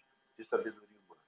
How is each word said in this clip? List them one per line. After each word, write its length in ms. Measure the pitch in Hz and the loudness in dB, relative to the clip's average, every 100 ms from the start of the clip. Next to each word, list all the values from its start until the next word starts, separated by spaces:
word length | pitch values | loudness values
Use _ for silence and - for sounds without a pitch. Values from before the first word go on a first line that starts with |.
| - _ _ - | -20 _ _ -12
de 80 | |
sabedoria 440 | 113 117 110 107 - 104 | 2 2 2 -4 -16 -20
humana 180 | - - | -20 -20